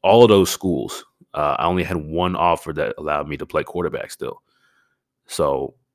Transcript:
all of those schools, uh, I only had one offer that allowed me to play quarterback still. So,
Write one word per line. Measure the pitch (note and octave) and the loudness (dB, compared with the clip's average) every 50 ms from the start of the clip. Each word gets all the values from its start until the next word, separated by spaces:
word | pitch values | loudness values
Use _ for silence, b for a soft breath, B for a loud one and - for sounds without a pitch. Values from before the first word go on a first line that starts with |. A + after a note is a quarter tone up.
all | - F#2 G#2 A#2 | 2 6 8 8
of | A#2+ A2 | 8 8
those | G#2 G2 F#2 - | 8 6 4 2
schools, | - - - F#2 E2 C2+ A#1 - - - - _ _ _ _ _ | 0 -4 -4 -2 -2 -2 -4 -6 -10 -14 -18 _ _ _ _ _
uh, | - D2+ D2 D2 - - | -8 -4 -4 -2 -2 -2
I | - | -2
only | E2+ F2+ F#2 | 0 0 0
had | E2 D#2+ F#2 | -2 -2 -4
one | E2 D2+ D2+ D#2 E2+ F2+ F2+ F2+ | -6 -6 -6 -4 -2 -2 -2 -2
offer | - E2+ F2 E2 - - D#2+ D2+ | 0 0 0 0 -2 -4 -6 -6
that | D2+ D2 G#1+ A1 - | -4 -4 -6 -6 -6
allowed | D#2 D2+ D2 D2 D2 D2+ | -6 -4 -4 -4 -4 -6
me | D2 C#2 | -10 -10
to | - | -10
play | - - - C#2+ | -6 -6 -6 -6
quarterback | - - F2 F2 D#2 - C2 - - | -4 -6 -6 -4 -4 -6 -8 -10 -12
still. | - - - - - - _ _ _ _ _ _ _ _ _ _ _ _ _ _ _ _ _ | -14 -12 -12 -12 -12 -14 _ _ _ _ _ _ _ _ _ _ _ _ _ _ _ _ _
So, | - - - D#2 C#2+ C#2 C2 C2+ - - _ _ _ | -10 -4 -2 0 0 0 -2 -4 -8 -12 _ _ _